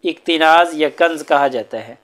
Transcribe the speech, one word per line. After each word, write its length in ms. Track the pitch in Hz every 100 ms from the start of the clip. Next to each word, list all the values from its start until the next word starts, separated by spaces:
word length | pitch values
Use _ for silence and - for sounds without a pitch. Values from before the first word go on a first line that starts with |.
اقتناز 640 | 175 160 - 165 160 165 175
یا 160 | 156 151
کنز 380 | - 170 160 151
کہا 200 | 147 139
جاتا 400 | 127 107 113 110
ہے۔ 80 | 120